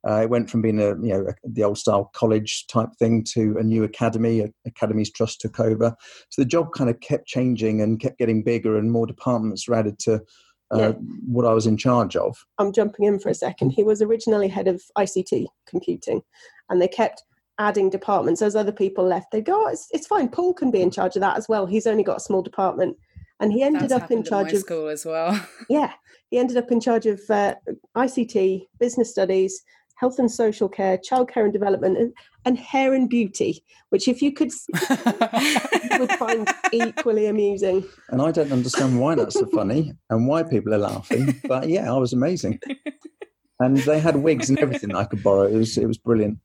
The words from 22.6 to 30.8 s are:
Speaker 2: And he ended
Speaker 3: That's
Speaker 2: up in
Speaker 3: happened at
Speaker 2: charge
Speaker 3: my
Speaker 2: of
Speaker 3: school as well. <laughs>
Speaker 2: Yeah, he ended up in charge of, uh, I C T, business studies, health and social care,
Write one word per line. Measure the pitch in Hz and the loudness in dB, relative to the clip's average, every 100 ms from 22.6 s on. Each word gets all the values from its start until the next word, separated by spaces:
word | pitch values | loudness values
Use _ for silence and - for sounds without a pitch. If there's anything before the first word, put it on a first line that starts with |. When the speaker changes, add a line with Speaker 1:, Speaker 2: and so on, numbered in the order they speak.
| 190 - 180 - _ - - _ | -2 0 -2 -4 _ -20 -20 _
Speaker 2:
And | 214 | 0
he | 214 | 2
ended | 277 294 | 2 0
Speaker 3:
That's | 269 | 2
Speaker 2:
up | 254 254 | 0 0
in | 233 | -2
Speaker 3:
happened | 214 | 0
at | |
Speaker 2:
charge | 202 185 | -2 0
Speaker 3:
my | |
Speaker 2:
of | 202 | -2
Speaker 3:
school | 190 165 156 | -2 -6 -6
as | 151 | -8
well. | 165 160 165 202 175 - | -6 -2 0 -2 -4 -20
<laughs> | 226 | -2
Speaker 2:
Yeah, | 294 277 - _ _ _ | 0 0 -6 _ _ _
he | 247 | 0
ended | 247 240 | 0 -2
up | 240 | 0
in | 233 | 0
charge | 240 226 220 | 2 0 0
of, | 196 - | -4 -2
uh, | 208 202 - - - _ | 0 0 -4 -12 -14 _
I | 226 262 | -2 -2
C | 262 | -2
T, | 226 208 190 190 - _ | -2 0 0 0 -8 _
business | 240 240 226 | -2 0 -2
studies, | - 190 190 190 190 _ _ _ - | 0 0 2 0 -4 _ _ _ -4
health | 254 254 | -2 0
and | 240 | -2
social | 233 226 214 196 | 2 -2 0 -4
care, | - | -2